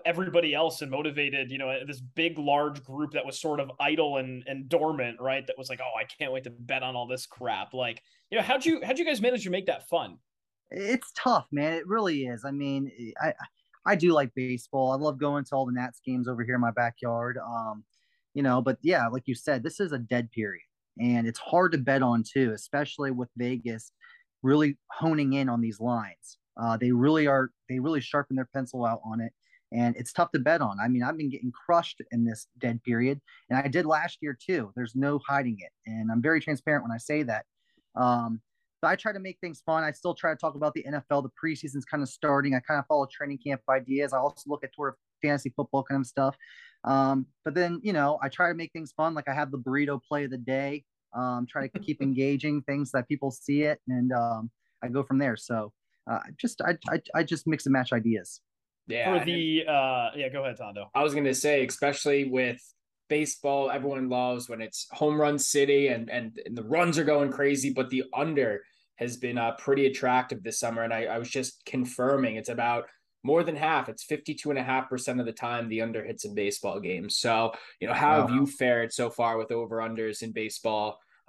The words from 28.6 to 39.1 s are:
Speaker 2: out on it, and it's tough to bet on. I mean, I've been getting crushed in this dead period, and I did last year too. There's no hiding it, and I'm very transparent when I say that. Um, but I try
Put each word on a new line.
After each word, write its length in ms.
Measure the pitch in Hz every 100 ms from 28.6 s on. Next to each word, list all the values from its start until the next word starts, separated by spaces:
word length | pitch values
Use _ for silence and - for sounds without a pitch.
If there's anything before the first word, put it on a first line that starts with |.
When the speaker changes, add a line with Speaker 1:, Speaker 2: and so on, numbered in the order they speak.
| 127 127
Speaker 2:
out 160 | 117 113 113
on 160 | 113
it, 100 | 113 _ _ _ _
and 240 | 120 120 120
it's 160 | 120
tough 180 | - 170
to 60 | 143
bet 220 | 131 165
on. 180 | 120 98
I 80 | 120
mean, 140 | 127
I've 140 | 123 160
been 140 | 143
getting 200 | 127 123
crushed 520 | - - 170 135 - 135
in 160 | 120 117
this 200 | 110 - 123
dead 240 | 127 117
period, 400 | - 117 127 143 _ - -
and 100 | 131
I 100 | 139
did 180 | 160 156
last 320 | 156 170 -
year 160 | 151 127
too. 320 | - 175 104 123
There's 180 | 117
no 240 | 123 143 143 -
hiding 300 | 139 127 104
it, 100 | 85 _ 113
and 240 | 113 110
I'm 80 | 117
very 220 | 139 160
transparent 420 | 160 143 - 147
when 80 | 117
I 60 | 113
say 240 | - 151
that. 240 | 127 110 - _ _ _ _
Um, 480 | - 123 120 117 113 _ _ _ -
but 60 | 160
I 80 | 190
try 160 | 226